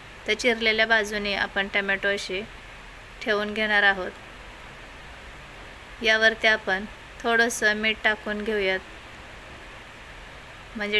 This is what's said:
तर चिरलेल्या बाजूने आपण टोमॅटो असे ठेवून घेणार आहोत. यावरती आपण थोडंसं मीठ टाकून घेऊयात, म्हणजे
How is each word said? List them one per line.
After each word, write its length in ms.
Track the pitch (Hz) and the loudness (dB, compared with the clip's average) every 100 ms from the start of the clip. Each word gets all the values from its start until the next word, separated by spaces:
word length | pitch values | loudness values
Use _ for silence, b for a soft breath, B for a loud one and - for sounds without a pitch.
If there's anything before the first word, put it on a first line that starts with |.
| - - - | -18 -10 -2
तर 60 | |
चिरलेल्या 540 | 214 254 226 226 220 220 | 2 4 4 4 4 6
बाजूने 480 | 226 208 214 202 196 | 4 4 0 0 0
आपण 320 | 190 202 196 | 0 0 0
टोमॅटो 420 | 208 196 196 202 202 | 0 2 2 2 0
असे 280 | - 185 220 - - - - - - - | -2 -6 -6 -12 -16 -16 -16 -16 -16 -8
ठेवून 320 | - 208 208 | 0 2 2
घेणार 300 | 208 214 208 | 0 4 6
आहोत. 280 | 202 196 180 - - - - - - - - - - - - - - - - - - - | 6 4 -2 -8 -16 -16 -16 -16 -16 -16 -16 -16 -16 -16 -16 -16 -16 -16 -16 -16 -16 -2
यावरती 440 | 220 220 220 220 165 | 4 6 6 6 4
आपण 380 | 165 - 190 208 - - - | 4 2 -2 -2 -12 -16 -4
थोडंसं 540 | - 226 233 - 214 | 2 4 4 4 2
मीठ 240 | 214 220 214 | 4 2 2
टाकून 400 | 220 214 - 208 | 2 0 -2 -4
घेऊयात, 360 | 214 214 190 190 - - - - - - - - - - - - - - - - - - - 226 | 0 0 2 0 -4 -16 -16 -16 -16 -16 -16 -16 -16 -16 -16 -18 -16 -16 -16 -16 -16 -16 -12 -6
म्हणजे 240 | 202 208 | 2 2